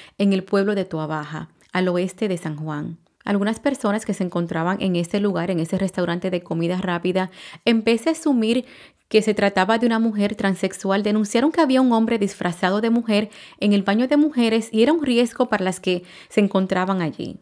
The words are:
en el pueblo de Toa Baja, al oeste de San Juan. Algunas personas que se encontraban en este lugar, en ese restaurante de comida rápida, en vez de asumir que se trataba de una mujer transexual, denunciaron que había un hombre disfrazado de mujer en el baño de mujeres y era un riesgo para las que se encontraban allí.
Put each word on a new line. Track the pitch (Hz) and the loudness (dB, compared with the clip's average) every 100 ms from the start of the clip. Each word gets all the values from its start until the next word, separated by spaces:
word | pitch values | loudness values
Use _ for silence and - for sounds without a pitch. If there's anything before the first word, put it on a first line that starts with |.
| - - | -12 -2
en | 202 | 2
el | 190 | 2
pueblo | 185 202 196 | 0 0 0
de | 196 | -2
Toa | 185 160 156 | -2 -4 -4
Baja, | 156 147 156 165 _ _ | -6 -6 -10 -12 _ _
al | 180 185 | -2 0
oeste | 175 185 - 214 | 0 -4 -4 -4
de | 170 | -4
San | 160 151 | -6 -8
Juan. | 156 147 170 165 _ _ | -8 -8 -10 -12 _ _
Algunas | - 202 202 220 | -4 -2 -2 -2
personas | 285 269 208 214 | -4 -2 -2 -2
que | 208 | -4
se | 185 | -4
encontraban | 180 175 170 165 170 196 | -4 -4 -4 -2 -2 -2
en | 190 | -2
este | 175 170 208 | -2 -2 -2
lugar, | 202 175 170 | -2 -2 -2
en | 175 | -2
ese | 165 185 | -2 -2
restaurante | 190 185 170 175 185 | -2 -2 -2 -2 -2
de | 180 | -4
comida | 175 165 170 185 | -4 -4 -2 -2
rápida, | 185 175 180 185 185 - - - | -2 -2 -2 -2 -2 -8 -20 -6
en | 233 226 | 0 2
vez | 226 226 | 2 0
de | 330 | 0
asumir | 320 302 247 220 247 - - - _ - | 0 0 2 2 0 -4 -14 -20 _ 0
que | 214 | 2
se | 214 | 2
trataba | 208 202 196 190 226 | 2 2 2 2 2
de | 233 | 2
una | 226 | 2
mujer | 226 208 202 | 0 0 -2
transexual, | 208 196 185 190 - 190 196 | 0 -2 0 -2 -2 -2 0
denunciaron | 208 214 208 233 285 | 0 0 2 2 2
que | 339 | 2
había | 285 262 | 4 4
un | 262 | 4
hombre | 226 226 226 | 4 2 0
disfrazado | 202 - 175 170 185 202 | -2 -2 -4 -2 0 0
de | 226 | 2
mujer | 233 233 208 214 - - - | 0 2 0 0 -8 -18 -2
en | 202 | 2
el | 202 | 2
baño | 196 214 254 | 2 0 2
de | 294 | 4
mujeres | 302 254 226 226 220 | 2 2 2 2 0
y | 220 | 2
era | 240 | 4
un | 330 | 4
riesgo | 269 233 240 - 247 | 2 2 2 0 -2
para | 208 | 0
las | 190 185 | -2 -2
que | 185 180 - - - | -2 -4 -6 -20 -4
se | - | 0
encontraban | 202 190 190 185 185 190 | 2 2 0 0 0 -2
allí. | 160 - - - | -2 -6 -10 -12